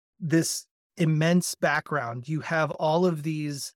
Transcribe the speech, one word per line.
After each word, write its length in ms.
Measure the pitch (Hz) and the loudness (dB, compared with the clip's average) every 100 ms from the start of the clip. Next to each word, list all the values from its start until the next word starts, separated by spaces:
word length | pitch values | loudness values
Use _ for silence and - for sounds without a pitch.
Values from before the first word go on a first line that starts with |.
| _ _ | _ _
this 460 | 160 165 160 - - _ _ - | 0 2 2 -4 -10 _ _ -2
immense 600 | 165 151 165 175 - - | 0 2 4 4 2 -2
background. 720 | 165 147 - 147 117 123 120 | 0 0 -2 -4 -4 -8 -6
You 140 | 156 | -6
have 280 | - 165 151 | -2 0 0
all 320 | - 160 165 | 0 0 4
of 200 | 180 156 | 2 0
these 480 | 156 156 151 139 - | -4 -4 -6 -8 -10